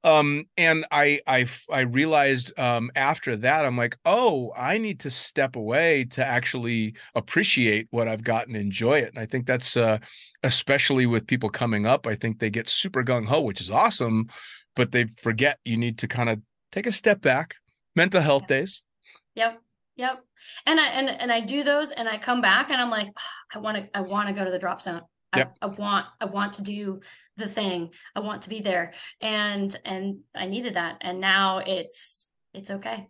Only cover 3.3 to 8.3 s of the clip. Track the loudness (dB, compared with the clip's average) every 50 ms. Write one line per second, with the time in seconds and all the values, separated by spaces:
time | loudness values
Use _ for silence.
3.3 | -4 0 2 2 2 4 2 0 0 0 -2 -2 -4 -2 _ 2 2 4 4 2
4.3 | 2 2 -4 -6 -8 -6 -2 -2 -2 0 -2 -4 -6 -6 -6 -4 -2 0 -2 0
5.3 | 0 0 0 0 -2 -6 -4 0 2 2 4 4 4 2 0 -2 -2 -2 -2 0
6.3 | 0 0 0 -2 -4 -4 -2 -2 0 0 -2 -2 -6 -12 -20 -6 _ -6 -6 0
7.3 | 0 0 2 2 2 4 4 4 4 2 0 _ -2 -2 0 0 -2 -4 -2 -2